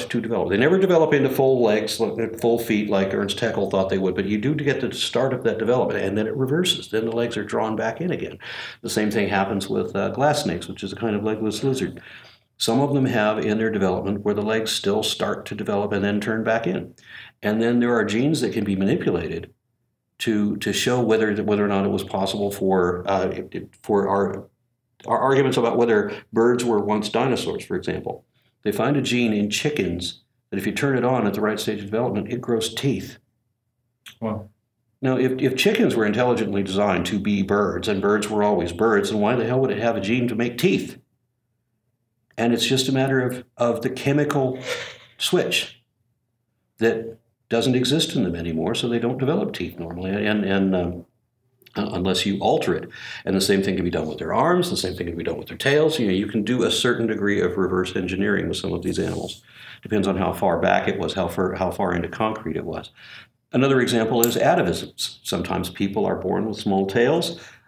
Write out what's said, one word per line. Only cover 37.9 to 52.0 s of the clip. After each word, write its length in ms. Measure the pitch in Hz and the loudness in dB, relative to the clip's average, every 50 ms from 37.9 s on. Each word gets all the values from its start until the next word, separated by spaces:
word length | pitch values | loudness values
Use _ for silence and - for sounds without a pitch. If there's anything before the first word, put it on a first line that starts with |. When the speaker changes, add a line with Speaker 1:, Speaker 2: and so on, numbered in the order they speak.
| 101 98 | 0 0
Speaker 1:
birds 280 | 98 101 104 107 104 - | 2 2 2 2 0 0
were 140 | 110 104 104 | 0 2 2
always 280 | 104 101 87 85 85 | 4 2 2 0 -2
birds, 400 | 87 87 110 117 107 98 101 - | 0 2 2 4 4 4 2 2
then 80 | 110 104 | 0 2
why 160 | 101 110 127 | 2 2 2
the 100 | 120 110 | 2 0
hell 140 | 113 127 131 | 0 2 2
would 120 | 131 131 | 2 2
it 80 | 131 107 | 0 0
have 180 | 117 117 110 101 | 0 0 0 0
a 40 | |
gene 280 | 95 104 120 127 120 - | 0 0 0 0 0 0
to 60 | 110 | 0
make 220 | 107 120 120 120 - | 0 -2 -2 0 0
teeth? 400 | 170 196 196 - - - - - - _ _ _ _ _ _ _ _ _ _ _ _ _ _ _ _ _ _ _ _ _ _ _ _ _ _ - | 2 2 2 0 -2 -6 -10 -16 -20 _ _ _ _ _ _ _ _ _ _ _ _ _ _ _ _ _ _ _ _ _ _ _ _ _ _ -2
And 160 | 113 120 117 | 0 2 2
it's 120 | 113 - | 2 2
just 240 | - 135 131 - 135 | 2 2 2 2 2
a 20 | |
matter 300 | 135 135 135 135 135 131 | 2 2 2 2 2 2
of, 240 | 127 120 - - - - _ | 2 0 -2 -6 -10 -12 _
of 260 | - 120 120 117 113 | 0 0 0 2 0
the 80 | - 127 | -2 -4
chemical 680 | - - - 143 139 147 147 147 - 143 131 127 127 - - - - - - - - - - - _ - | -4 -2 0 2 2 2 2 2 2 0 0 0 -2 -4 -6 -8 -8 -8 -8 -12 -14 -18 -20 -20 _ -8
switch 640 | - - 180 175 - 180 175 - - - - _ _ _ _ _ _ _ _ _ _ _ _ _ _ _ _ _ _ _ _ - | -2 0 2 2 2 2 0 -2 -2 -4 -10 _ _ _ _ _ _ _ _ _ _ _ _ _ _ _ _ _ _ _ _ 0
that 380 | 110 113 113 113 - - - - _ _ _ _ _ - | 0 2 2 0 -4 -8 -12 -16 _ _ _ _ _ -2
doesn't 280 | 117 117 113 131 127 | 0 0 2 2 2
exist 400 | 127 127 123 143 165 160 - - | 2 2 2 2 2 0 0 0
in 80 | 143 101 | 0 0
them 120 | 87 82 | 0 -2
anymore, 400 | 82 85 85 80 80 82 95 117 | -4 -4 -4 -2 -2 -2 -2 -2
so 140 | - - 120 | -2 -2 -2
they 100 | 120 113 | 0 0
don't 200 | 117 120 131 135 | 0 -2 -2 0
develop 340 | 131 139 175 202 - - - | 0 0 0 0 -2 -4 -4
teeth 260 | - 90 85 - - | -6 -8 -8 -8 -10
normally, 300 | 85 85 85 87 95 92 | -10 -10 -8 -6 -4 -4
and, 340 | 98 104 107 107 107 104 95 | -2 -2 0 0 0 0 0
and, 320 | 98 98 98 98 95 92 | 2 2 2 2 2 2
um, 300 | 90 87 87 87 87 - - _ _ _ _ _ _ _ _ _ _ _ - - 101 | 2 0 -2 -4 -8 -12 -16 _ _ _ _ _ _ _ _ _ _ _ -10 -6 -6
uh, 120 | 104 - - | -6 -4 -4
unless 320 | 90 | -2